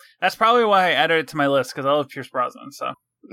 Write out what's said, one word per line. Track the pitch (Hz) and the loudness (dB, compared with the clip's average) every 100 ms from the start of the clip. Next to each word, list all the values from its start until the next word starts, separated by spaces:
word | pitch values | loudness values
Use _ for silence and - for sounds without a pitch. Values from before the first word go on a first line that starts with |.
| - - | -20 -4
that's | 185 | -4
probably | - 220 240 | 0 2 4
why | 220 196 180 | 4 4 4
I | |
added | 139 160 165 | 2 2 0
it | 156 | -2
to | 156 | -2
my | 143 | 0
list, | 139 123 | 0 -2
'cause | - | -4
I | 135 | 0
love | 151 139 | 0 -2
Pierce | 143 127 | -8 -8
Brosnan, | 131 123 - 131 | -4 -4 -6 -18
so. | - 127 - _ _ - | -12 -10 -10 _ _ -14